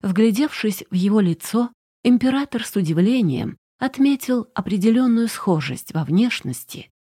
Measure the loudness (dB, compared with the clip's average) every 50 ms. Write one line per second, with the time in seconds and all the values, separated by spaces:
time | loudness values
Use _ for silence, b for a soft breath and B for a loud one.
0 | -2 -2 2 2 2 2 4 2 -2 -2 -2 -4 -4 -4 -4 -4 -10 _ -2 0
1 | 0 2 2 2 2 2 0 -2 -6 -4 -2 -2 -2 -2 _ _ _ _ _ _
2 | _ 2 2 4 4 2 0 0 -2 -4 -6 -8 -8 -4 -4 -2 -2 0 2 2
3 | 2 2 2 2 2 0 0 -2 -4 -6 -10 _ _ _ _ _ -6 -6 0 2
4 | 2 2 2 0 -2 -2 -2 -2 -2 _ _ -8 -4 -2 -2 2 2 4 4 4
5 | 4 2 2 2 0 -2 -4 -4 -2 0 0 0 0 -4 -8 -10 -12 -6 -6 -4
6 | -2 0 2 2 2 2 0 -4 -6 -8 -8 -8 -12 -16 -18 -18 -18 _ _ _